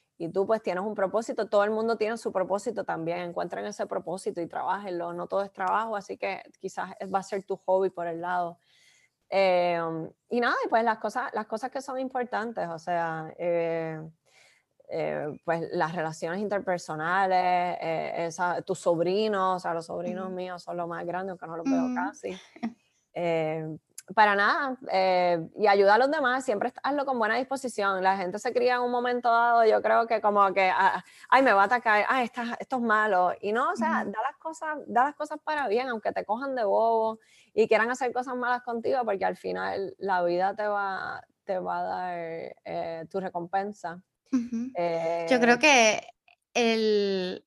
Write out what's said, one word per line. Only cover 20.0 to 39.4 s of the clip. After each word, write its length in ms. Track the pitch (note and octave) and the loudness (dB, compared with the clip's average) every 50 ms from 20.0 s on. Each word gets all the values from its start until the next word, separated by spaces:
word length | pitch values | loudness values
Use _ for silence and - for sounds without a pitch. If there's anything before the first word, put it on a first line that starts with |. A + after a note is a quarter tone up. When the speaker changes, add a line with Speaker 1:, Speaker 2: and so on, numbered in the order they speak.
| F3 F3+ F3+ F#3 F#3 F#3 | -6 -6 -6 -6 -8 -8
Speaker 2:
Ujú. 20 | |
Speaker 1:
míos 300 | F#3 F3+ F#3 F#3 F3+ F3 | -8 -8 -8 -8 -10 -12
son 140 | - F3 F3 F3 | -10 -8 -6 -6
lo 80 | E3+ E3+ | -6 -6
más 160 | E3+ E3+ F3 | -6 -8 -6
grande, 240 | F3 E3+ F3+ F#3+ G3 | -6 -6 -6 -6 -6
aunque 160 | F3+ F3 E3+ | -10 -10 -12
no 100 | E3 E3 | -12 -10
los 120 | E3 - C4+ | -6 -2 0
veo 220 | C4+ C4 B3+ B3+ | 0 0 0 0
Speaker 2:
Ujú. 20 | |
Speaker 1:
casi. 480 | B3 E3+ F3+ G3 - - - G3 F#3 F#3 - - - | -2 -4 -4 -6 -6 -8 -10 -10 -10 -10 -14 -20 -14
Speaker 2:
<laughs> 240 | - B3 A3 - _ _ _ _ _ _ _ - | -10 -10 -10 -10 _ _ _ _ _ _ _ -8
Speaker 1:
Eh, 640 | E3 F3 E3+ E3 D#3+ D#3 D#3 D#3 D#3+ D#3+ D#3 D#3 - _ _ - - - - F#3+ | -4 -2 0 0 0 0 0 -2 -4 -6 -8 -10 -12 _ _ -20 -20 -12 -2 4
para 200 | A3+ G#3+ G#3 G3+ | 6 6 6 6
nada, 440 | G3+ G3+ A3+ C#4+ E4 C#4+ C4+ C4 - - - | 4 4 2 2 0 -2 -4 -6 -8 -6 0
eh, 580 | - F#3+ F#3+ F#3+ F#3 F3+ F3+ F3 F3 E3+ D#3+ - - - | 2 2 4 4 4 4 4 4 2 0 -2 -6 -4 2
y 80 | G#3 | 4
ayuda 300 | G#3 G3+ G3+ G3 G3 G#3 | 4 6 8 8 8 8
a 20 | A3+ | 6
los 120 | B3+ C#4 | 6 4
demás, 340 | D4+ D#4+ C#4 B3 B3 C4+ C4 | 2 2 0 0 0 0 0
siempre 240 | - - - - B3 | -2 -2 0 -2 -4
est-, 100 | - - | -6 -4
hazlo 220 | - C4 C#4+ D4 C4+ | -4 -2 -2 -2 -2
con 140 | C#4 C4 A#3+ | -2 0 0
buena 180 | A3 G#3 A3+ | 2 2 2
disposición. 680 | A#3+ C4 C4 C#4 C4 - B3 - - G3+ G3 F#3+ F#3 | 0 -2 -2 -4 -4 -4 -6 -4 0 0 0 2 2
La 140 | F#3 F#3+ G3 | 2 2 2
gente 220 | G3 F3+ F3+ F3+ G#3 | 2 -2 -4 -4 -4
se 160 | - B3+ A3+ | -4 -2 0
cría 220 | B3 A#3+ B3 B3 | 2 2 2 2
en 60 | B3 | 2
un 80 | B3 B3 | 0 0
momento 400 | B3 B3 A#3+ B3 B3 B3 A#3+ A#3+ | 0 0 0 0 0 2 2 4
dado, 340 | A#3 A#3 A#3 A#3+ A#3 A#3 A3+ | 4 6 6 6 6 6 6
yo 160 | A3 G#3 G#3 | 6 6 4
creo 240 | G#3 G#3+ A3 A3+ A#3 | 4 4 4 4 4
que 140 | A#3 A#3 G#3+ | 2 0 2
como 300 | G#3+ G#3 G#3 G3+ G3+ G3 F#3 | 2 4 6 6 4 6 6
que, 160 | G3 F#3+ F#3 F3+ | 4 4 4 4
ah, 300 | - F#3+ F#3+ - F3+ - - - - - - | 4 4 4 2 0 -6 -10 -20 -10 0 4
"Ay, 140 | - B3+ | 6 6
me 100 | C4+ B3+ | 8 8
va 100 | G3+ G3 | 8 6
a 20 | G3 | 6
atacar, 380 | G3 B3 A#3+ - A3+ G#3+ G#3 G3+ - | 6 4 2 2 4 4 4 4 2
ay, 160 | B3 C4 A#3+ | 2 0 0
esta, 320 | A3+ - B3 A#3 A#3 A#3 - | -2 -4 -6 -6 -6 -6 -8
esto 180 | - - C4+ | -6 -4 -4
es 60 | B3+ | -2
malo", 500 | A#3 A3+ G#3+ G#3+ G#3+ G#3+ F#3+ F3+ F3+ F3 - - | 2 2 2 4 4 4 4 4 4 2 0 -2
y 120 | - G3+ | -4 -2
no, 200 | G#3+ A#3+ C#4 E4 | 0 0 0 0
o 40 | F4+ | 0
sea, 120 | E4 E4 D#4+ | 0 0 0
Speaker 2:
Ujú. 160 | D#4+ A#3+ - | 0 0 -2
Speaker 1:
da 120 | G3+ G3 A3 | -4 -4 -4
las 140 | A#3 C4+ - _ | -4 -6 -6 _
cosas, 400 | - D#4+ D#4+ - D#4+ D#4 D4+ C#4+ - | -10 -10 -10 -8 -8 -8 -8 -8 -6
da 180 | - G3+ A#3+ B3+ | -2 2 2 2
las 100 | D4 C#4+ | 2 0
cosas 220 | - D4+ - D#4 D4+ - | -6 -8 -8 -8 -8 -4
para 240 | D#4 D4+ D4 C#4 A3 | -4 -2 -2 0 0
bien, 200 | G3 A#3+ C4 C4+ | 0 0 0 -2
aunque 240 | A#3+ A3 - G3+ | -4 -4 -4 -4
te 120 | G3 F#3+ F3 | -4 -4 -4
cojan 300 | - G#3 A#3 C#4 C#4 C4 | -4 -4 -4 -4 -4 -4
de 100 | B3 A3 | -2 0
bobo 540 | G3 G3 G#3 A3+ A3+ A3+ A3+ A3 A3 A3 A3 _ _ _ _ _ _ - | 2 2 4 4 4 2 2 2 0 -2 -6 _ _ _ _ _ _ 0
y 140 | G#3 A3+ - | 2 4 4
quieran 220 | A3+ G#3 A3 A#3+ | 4 4 4 2
hacer 220 | B3+ - C4+ B3 A3 | 0 -2 -2 -2 -2
cosas 200 | B3 B3+ C4+ B3 | -2 -4 -4 -4
malas 260 | B3 B3 A#3+ B3 A#3+ | -4 -2 -2 -2 -2
contigo, 380 | A#3+ B3 A#3 A#3 A3+ - C4+ C4 A#3+ | -4 -6 -6 -4 -2 0 0 0 0
porque 200 | A3 G3+ F#3 F#3 | 0 -2 0 0
al 100 | F#3 F3+ | -2 -2
final 580 | - | -4